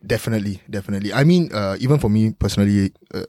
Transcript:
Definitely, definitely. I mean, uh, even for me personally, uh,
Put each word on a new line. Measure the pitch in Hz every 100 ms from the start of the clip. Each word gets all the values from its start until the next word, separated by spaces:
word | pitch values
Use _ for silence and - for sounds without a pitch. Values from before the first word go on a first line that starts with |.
| 98
Definitely, | 113 - 110 101 92 -
definitely. | 101 92 98 101
I | 110 147
mean, | 180 165
uh, | 104 98 95
even | 127 147
for | 113
me | 107 110 -
personally, | 101 101 101 101 98 - _
uh, | 92